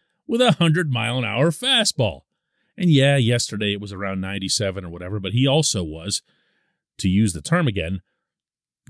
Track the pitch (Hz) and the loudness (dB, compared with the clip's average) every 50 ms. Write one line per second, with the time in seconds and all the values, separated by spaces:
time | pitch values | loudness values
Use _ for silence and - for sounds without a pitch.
0 | _ _ _ _ _ - 226 233 254 240 156 - 170 165 151 170 175 147 127 117 | _ _ _ _ _ -4 0 2 2 2 4 4 4 2 4 2 0 0 -2 -2
1 | 113 117 120 131 123 107 104 120 139 - - - 247 262 269 240 214 - - - | -2 -2 -2 -2 -2 -2 0 2 2 2 0 0 -2 0 0 2 2 0 0 0
2 | 123 98 71 - - _ _ _ _ _ _ _ _ _ _ - 180 175 156 135 | 0 0 -2 -6 -14 _ _ _ _ _ _ _ _ _ _ -2 2 4 6 6
3 | 135 143 143 139 120 113 120 120 - - 113 104 107 104 101 101 104 98 98 95 | 6 4 4 4 2 2 2 0 0 -4 -6 -4 -2 -2 -4 -4 -6 -10 -8 -8
4 | 101 98 95 95 95 95 98 98 98 95 - - 104 98 92 98 90 85 82 87 | -6 -4 -4 -4 -4 -6 -6 -6 -4 -4 -2 -2 -2 -2 -2 -4 -8 -10 -12 -10
5 | 87 90 101 107 95 95 101 123 131 135 135 156 151 - - 104 90 78 78 80 | -8 -6 -6 -4 -4 -2 0 2 2 4 2 2 2 0 0 -2 -4 -4 -6 -8
6 | 82 98 - - - _ _ _ _ _ _ _ _ _ _ _ _ _ _ - | -6 -6 -6 -6 -8 _ _ _ _ _ _ _ _ _ _ _ _ _ _ -2
7 | - 95 92 101 110 104 85 82 73 - 165 180 170 131 98 92 80 82 95 90 | 0 2 4 4 4 2 0 -4 -4 -2 0 0 0 0 -2 -2 -4 -4 -6 -8
8 | - _ _ _ _ _ _ _ _ _ _ _ _ _ _ _ _ | -10 _ _ _ _ _ _ _ _ _ _ _ _ _ _ _ _